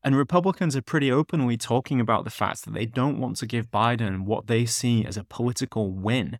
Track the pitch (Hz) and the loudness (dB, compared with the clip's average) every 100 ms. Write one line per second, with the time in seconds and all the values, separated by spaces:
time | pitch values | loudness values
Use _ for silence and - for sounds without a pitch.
0 | 131 135 143 175 180 185 175 135 - 160 | 4 2 4 2 2 0 0 0 0 0
1 | 139 131 160 165 123 117 - 120 - 135 | 4 2 2 0 2 0 0 0 2 0
2 | 117 110 110 - 98 - - 107 113 117 | 2 0 -2 -4 -4 -4 -8 -6 -4 0
3 | 131 123 123 - 117 120 107 104 113 120 | -2 0 -4 -4 -4 -4 -2 0 2 2
4 | 110 95 95 110 - 117 120 - 123 117 | -2 -2 -2 -4 2 2 2 0 2 2
5 | 107 104 101 - 120 120 131 - 101 95 | 0 -6 -10 -4 -2 -2 -4 -2 -2 -2
6 | 98 127 104 117 | 0 0 -2 -8